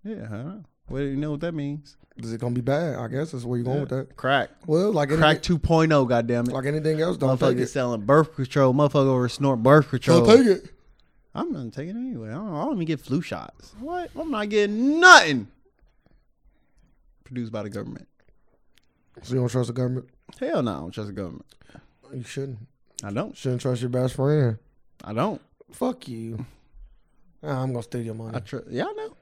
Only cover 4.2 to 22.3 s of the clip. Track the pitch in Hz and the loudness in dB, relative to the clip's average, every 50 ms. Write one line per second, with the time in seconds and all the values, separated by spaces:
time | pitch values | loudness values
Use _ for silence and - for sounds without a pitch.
4.2 | - 131 139 139 117 - - _ - 165 151 160 185 208 202 165 147 139 147 160 | -2 2 2 2 0 -2 -8 _ -6 0 0 2 2 2 2 0 0 0 2 4
5.2 | 156 151 151 - - - 180 156 - - 165 160 160 160 160 147 135 117 123 120 | 4 4 4 2 0 -2 -2 0 2 2 4 4 4 4 4 4 4 4 2 0
6.2 | 117 117 120 120 120 123 120 131 131 139 147 156 156 156 156 156 160 175 180 156 | 0 0 -2 -2 -2 -2 -4 -4 -4 -2 -4 -2 -2 -2 0 0 0 -2 -2 -2
7.2 | - 131 131 127 139 135 127 123 127 120 - 139 127 123 151 135 101 107 135 151 | 0 0 2 2 2 2 2 2 -2 -2 -2 -4 -2 -2 -2 -4 2 4 6 6
8.2 | 160 151 - - 135 123 - 147 139 131 127 139 147 143 - 147 135 135 131 127 | 6 4 0 -6 -6 -2 2 4 4 4 6 4 2 4 4 4 2 4 2 2
9.2 | 123 120 - - 143 139 135 117 110 131 143 156 143 - - 127 - - 131 - | 0 -2 -2 0 0 0 0 4 6 8 8 8 8 4 -2 -4 2 6 6 6
10.2 | 120 117 220 254 262 233 190 - - - - _ _ _ _ _ _ _ _ _ | 8 10 10 10 10 8 4 2 0 -16 -20 _ _ _ _ _ _ _ _ _
11.2 | _ _ _ 156 254 349 285 165 127 117 107 - 143 170 190 233 247 262 240 139 | _ _ _ -8 -6 -6 -6 -6 -8 -10 -10 -10 -10 -10 -8 -10 -8 -8 -10 -10
12.2 | 110 107 110 151 208 220 170 147 165 269 311 202 170 156 160 139 - - 123 180 | -10 -10 -10 -10 -10 -10 -8 -6 -4 -4 -4 -4 -2 -2 -4 -6 -4 -4 -4 -4
13.2 | 170 - - 85 58 - - - - - - 214 233 294 349 359 349 - - - | -4 -4 -8 -10 -10 -14 -18 -20 -20 -20 -20 -16 -12 -10 -8 -8 -8 -10 -10 -10
14.2 | 320 320 277 214 208 214 208 214 208 208 208 214 240 269 294 320 339 370 359 294 | -8 -6 -4 -4 -4 0 2 2 2 2 0 0 0 0 2 6 10 10 10 10
15.2 | 196 160 143 127 101 - _ _ _ _ _ _ _ _ _ _ _ _ _ _ | 10 6 0 -2 -4 -6 _ _ _ _ _ _ _ _ _ _ _ _ _ _
16.2 | _ _ _ _ _ _ _ _ _ _ _ _ _ _ _ _ _ _ _ _ | _ _ _ _ _ _ _ _ _ _ _ _ _ _ _ _ _ _ _ _
17.2 | _ - 127 123 120 110 110 110 104 107 98 104 101 113 110 - - _ _ _ | _ -14 -10 -10 -10 -8 -8 -8 -8 -8 -8 -10 -10 -10 -12 -16 -18 _ _ _
18.2 | _ _ _ _ _ _ _ _ _ _ _ _ _ _ _ _ _ _ _ - | _ _ _ _ _ _ _ _ _ _ _ _ _ _ _ _ _ _ _ -20
19.2 | - - 120 131 123 123 110 127 123 117 117 123 127 123 127 127 127 - _ _ | -10 -4 -2 0 0 0 0 -2 -2 -2 -2 -4 -4 -2 -4 -6 -8 -12 _ _
20.2 | _ _ - - 262 277 330 220 135 117 95 69 76 87 95 - 107 104 101 95 | _ _ -14 -8 -6 -4 -2 -2 -2 -2 -4 -6 -10 -12 -10 -10 -10 -10 -10 -10
21.2 | 98 87 - - - _ _ _ - _ - - _ _ _ _ _ - - 131 | -10 -10 -12 -16 -20 _ _ _ -20 _ -20 -20 _ _ _ _ _ -18 -16 -14
22.2 | 120 - | -14 -12